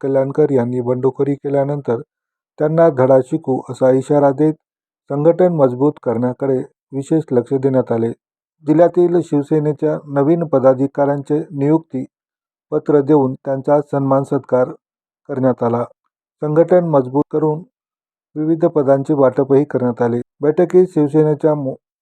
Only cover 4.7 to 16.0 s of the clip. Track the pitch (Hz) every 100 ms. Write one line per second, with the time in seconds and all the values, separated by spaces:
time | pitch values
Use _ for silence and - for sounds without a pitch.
4.7 | _ _ _ _ 143 156 170 180 165 135
5.7 | 123 147 - - 113 123 127 139 131 -
6.7 | _ _ 135 139 160 151 123 120 139 135
7.7 | 131 - 117 113 - _ _ _ _ 151
8.7 | 156 175 175 175 175 156 147 139 156 151
9.7 | 143 156 160 147 139 139 170 160 135 127
10.7 | 131 135 - 139 143 139 151 160 143 139
11.7 | 160 - 131 - _ _ _ _ _ _
12.7 | 151 151 147 135 151 131 131 - 135 131
13.7 | 147 143 143 139 135 135 139 - 127 123
14.7 | - _ _ _ _ - 139 131 120 120
15.7 | 117 120 _